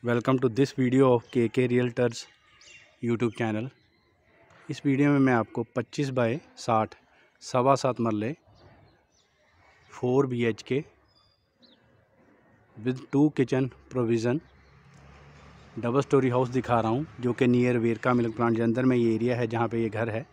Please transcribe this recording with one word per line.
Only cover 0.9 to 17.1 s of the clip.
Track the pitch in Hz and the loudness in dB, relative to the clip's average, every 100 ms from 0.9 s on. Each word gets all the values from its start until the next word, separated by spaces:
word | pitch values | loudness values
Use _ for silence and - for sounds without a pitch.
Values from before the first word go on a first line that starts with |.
| 127 135 | 4 4
of | 123 - | 4 0
K | 131 117 | -2 0
K | - 127 | 0 0
Realtors | 123 123 120 120 117 - _ _ _ - - - _ | 0 0 0 -2 -2 -16 _ _ _ -20 -20 -20 _
YouTube | 117 117 120 107 | -4 -2 -2 -2
channel। | 113 107 123 _ _ _ _ _ _ _ _ - - | -4 -4 -8 _ _ _ _ _ _ _ _ -20 -14
इस | - | -6
video | 147 135 147 | -2 2 2
में | 143 | 4
मैं | 135 | 4
आपको | 123 110 - 117 - | 2 0 -4 -6 -6
पच्चीस | 117 - 143 127 | -8 -4 -4 0
बाय | 117 131 - - | -2 -2 -10 -16
साठ, | - 113 107 - _ _ _ _ | -2 0 0 -6 _ _ _ _
सवा | - 131 123 | -6 0 2
सात | 139 135 120 | 2 2 -2
मरले, | 113 107 107 160 _ _ - - _ _ _ _ _ _ _ _ _ _ _ | -2 -2 -4 -8 _ _ -20 -20 _ _ _ _ _ _ _ _ _ _ _
four | - 123 127 135 | -8 -2 0 0
B | 123 | 0
H | 117 107 - | -2 -4 -4
K | 131 - _ _ _ _ _ _ _ _ _ _ _ _ _ _ _ _ _ _ - | -6 -6 _ _ _ _ _ _ _ _ _ _ _ _ _ _ _ _ _ _ -8
with | 110 127 - | -6 -6 -4
two | 139 151 147 | 0 2 2
kitchen | 127 131 131 - - | -2 0 -4 -6 -10
provision | 127 117 117 113 143 - _ _ - - - - - - - - - - - | -4 -2 0 0 -4 -6 _ _ -20 -20 -20 -20 -20 -20 -20 -20 -20 -18 -8
double | 117 127 | -2 0
story | 139 139 131 | 2 2 2
house | 123 127 | 0 0
दिखा | 127 117 120 | -2 0 0
रहा | 110 | 0
हूँ, | 117 156 | -2 -4